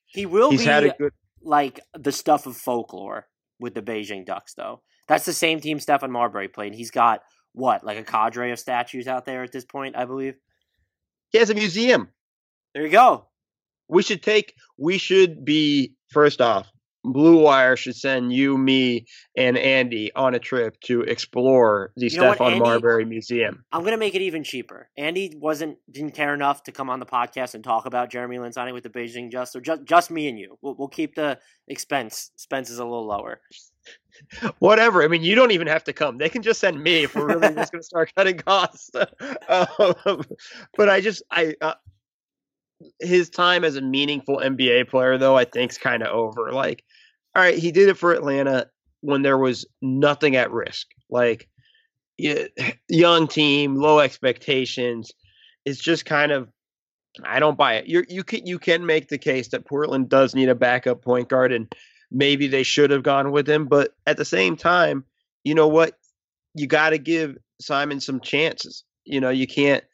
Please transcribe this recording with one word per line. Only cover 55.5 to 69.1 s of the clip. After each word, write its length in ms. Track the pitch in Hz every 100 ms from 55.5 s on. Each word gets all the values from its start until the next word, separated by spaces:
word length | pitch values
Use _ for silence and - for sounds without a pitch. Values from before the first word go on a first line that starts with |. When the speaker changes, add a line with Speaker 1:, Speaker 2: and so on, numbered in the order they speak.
| _
Speaker 2:
It's 160 | - 135
just 240 | - 165
kind 280 | - 151 147
of, 160 | 143 117 _ _ _ _ _ _ -
I 140 | - 120
don't 180 | 151 143
buy 180 | 139
it. 120 | 110 -
You're, 180 | 170 180
you 160 | 180
can, 220 | - 226 175
you 120 | 180
can 260 | - 170
make 240 | 175 156 135
the 100 | 139
case 300 | - 131 120
that 160 | 123
Portland 440 | - 143 151 135 127
does 260 | 135 135
need 140 | 135 131
a 60 |
backup 480 | 120 123 123 131 123
point 260 | - 123 123
guard, 240 | 131 127
and 200 | 120 113 - _ _ _
maybe 340 | 127 143 143 143
they 160 | 135
should 280 | 120 - 147
have 120 | 143
gone 300 | 139 139 139
with 160 | 143 139
him. 180 | 151 147
But 280 | 143 139 _ -
at 100 | 151
the 80 |
same 320 | 151 180 190 160
time, 480 | 165 180 160 139 - _ _ _
you 120 | 139
know 140 | 156 156
what? 260 | 156 160 - _ _ _ _ _
You 120 | 156 143
gotta 320 | 151 156 156
give 380 | 139 165 156 135 _ _
Simon 400 | - 143 147 139
some 200 | - 131
chances. 640 | - 143 160 98 - - - _
You 160 | -